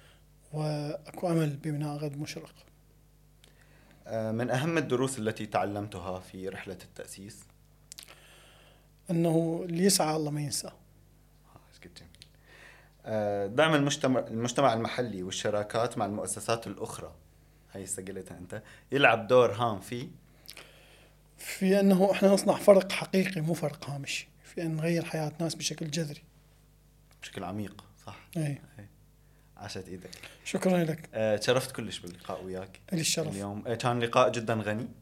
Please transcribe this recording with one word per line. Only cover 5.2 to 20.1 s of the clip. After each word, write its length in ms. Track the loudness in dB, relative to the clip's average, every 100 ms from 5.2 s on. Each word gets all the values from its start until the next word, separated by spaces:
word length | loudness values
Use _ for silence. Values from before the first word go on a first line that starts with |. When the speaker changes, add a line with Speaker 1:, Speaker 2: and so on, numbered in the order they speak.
| -4 -4 -2
Speaker 2:
تعلمتها 760 | -2 0 -2 -6 -8 -8 -8
في 280 | -10 -10 -10
رحلة 300 | -8 -10 -12
التأسيس؟ 540 | -14 -16 -16 -14 -16 -18 -20 _ _ _ _ -20 -20 -20 -20 -20 -20 -20 -20 -20 _ _ -2
Speaker 1:
أنه 540 | 2 4 4 2 -2 -4
اللي 160 | 2
يسعى 320 | 4 4 2 0
الله 140 | -2
ما 100 | -2
ينسى. 260 | -4 -4 -8
Speaker 2:
آه، 960 | -14 -20 _ _ _ _ _ _ -20 -20
إيش 60 | -20
قد 160 | -20 -20
جميل. 120 | -20 -20 -20 -20 -20 -20 -20 -20 -20 _ -4
آه، 400 | -2 0 0 0
دعم 280 | 4 4
المجتمع، 460 | 4 2 2 2 2
المجتمع 540 | 0 -4 -2 4 4
المحلي 480 | 4 0 -2 -4 -4
والشراكات 760 | -6 -4 -2 -2 -2 -2 -2 -2
مع 80 | -2
المؤسسات 600 | -2 -6 -4 0 -2 -2
الأخرى، 480 | -8 -8 -10 -14 -16 -20 -20 -20 _ -18
هاي 120 | -14
هسه 200 | -10 -8
قلتها 340 | -8 -10 -12 -14
أنت، 240 | -12 -12 -12 -20 -4
يلعب 340 | 4 6 6 6
دور 260 | 6 6
هام 280 | 4 -2 -2
في؟ 280 | -8 -10 -10